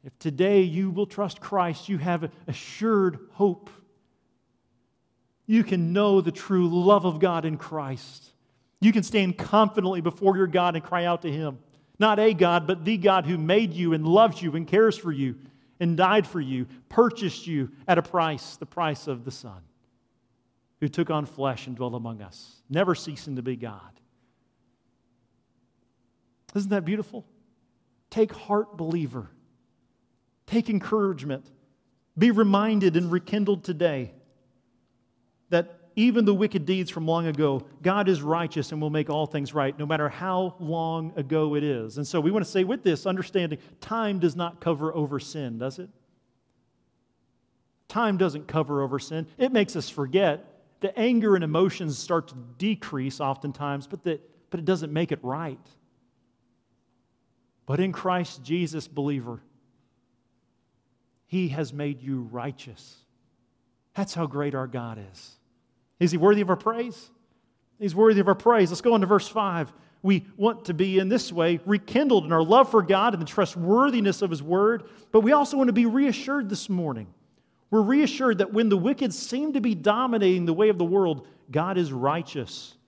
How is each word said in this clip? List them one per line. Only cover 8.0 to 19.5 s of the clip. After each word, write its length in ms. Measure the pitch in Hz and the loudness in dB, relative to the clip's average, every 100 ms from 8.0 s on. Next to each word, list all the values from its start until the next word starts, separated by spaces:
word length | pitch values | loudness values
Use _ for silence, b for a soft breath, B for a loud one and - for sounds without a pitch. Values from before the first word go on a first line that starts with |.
| - - - _ _ _ _ _ | -12 -20 -20 _ _ _ _ _
You 120 | 214 | 4
can 120 | 220 | 4
stand 340 | - 214 190 180 | 0 0 0 -4
confidently 640 | - 208 208 214 185 185 | 0 4 4 2 -2 -2
before 360 | 170 - 196 190 | -4 2 2 2
your 100 | 185 | 2
God 280 | 180 175 165 | 2 0 -2
and 80 | |
cry 220 | - 180 175 | -4 -2 0
out 180 | 170 | -2
to 80 | 170 | -4
him. 280 | 147 156 127 _ b b _ | -6 -6 -8 _ b b _
Not 200 | 214 208 | 2 6
a 140 | 220 | 4
God, 340 | 180 180 175 156 | 4 4 4 0
but 180 | 185 160 | -2 -2
the 120 | 220 | 2
God 280 | 196 190 151 | 4 4 2
who 120 | 175 | -2
made 360 | 156 202 220 | 2 2 2
you 200 | 160 170 | -2 0
and 140 | 160 156 | 0 4
loves 340 | 185 226 - | 6 6 4
you 140 | 175 147 | -6 -4
and 120 | 165 | 0
cares 300 | 196 220 214 | 4 4 2
for 140 | 175 | -6
you 240 | 139 131 117 B B B B | -4 -4 -6 B B B B
and 180 | 170 165 | -2 2
died 280 | 185 208 185 | 4 2 0
for 140 | 175 | -6
you, 280 | 131 131 123 B _ | -6 -6 -8 B _
purchased 560 | - 233 233 190 - 175 | 2 2 2 -8 -8 -6
you 240 | 151 131 B - | -4 -4 B 2
at 100 | 170 | 2
a 40 | |
price, 540 | 170 180 160 151 - - | 2 0 0 -4 -12 -16
the 100 | 151 | -14
price 420 | - 160 143 151 | -4 -4 -4 -8
of 180 | 123 127 | -8 -10
the 60 | |
Son, 300 | - 120 | -14 -18